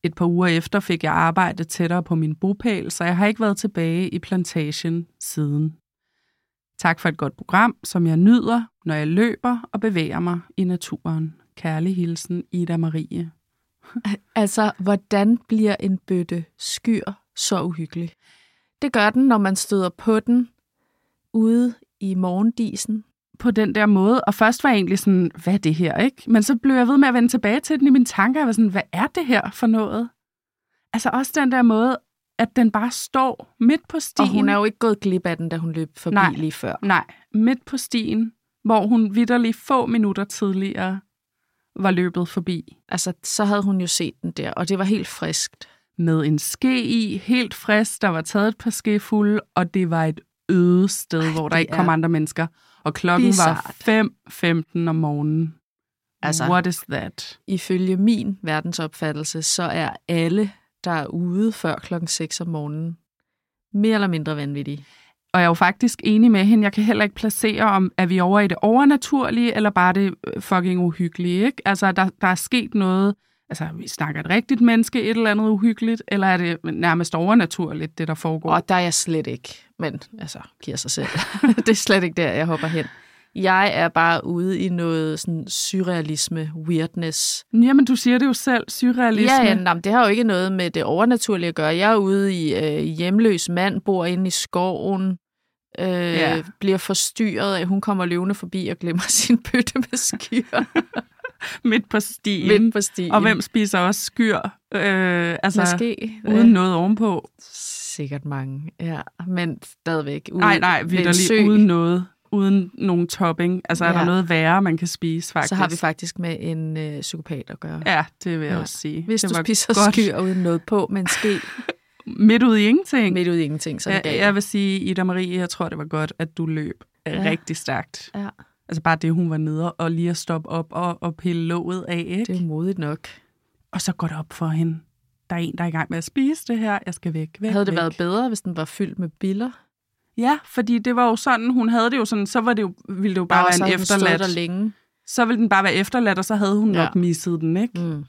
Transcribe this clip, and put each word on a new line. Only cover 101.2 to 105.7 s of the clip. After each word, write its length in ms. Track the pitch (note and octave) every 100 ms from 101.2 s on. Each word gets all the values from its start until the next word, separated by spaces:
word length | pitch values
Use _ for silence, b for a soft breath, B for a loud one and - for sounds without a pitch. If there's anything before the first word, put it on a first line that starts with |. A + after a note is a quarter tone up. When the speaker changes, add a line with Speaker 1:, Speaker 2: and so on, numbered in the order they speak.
| B4+ _ B B
Speaker 1:
Midt 240 | A#3+ A3 G#3
på 120 | G#3+
stien. 480 | G#3 - - G3 - G#3
Speaker 2:
Midt 100 | A3+
på 80 | G#3+
stien. 320 | G3 - F3
Speaker 1:
Og 80 | G#3+
hvem 200 | G#3 G#3+
spiser 380 | - A3+ G#3 F#3+
også 220 | F3+ G#3
skyr? 360 | - - A3+ G3+ G3+ - _
Øh, 640 | G3+ G3+ F#3+ F#3 F3 E3+ E3+
altså, 180 | G3 G3+
Speaker 2:
Måske, 600 | F3+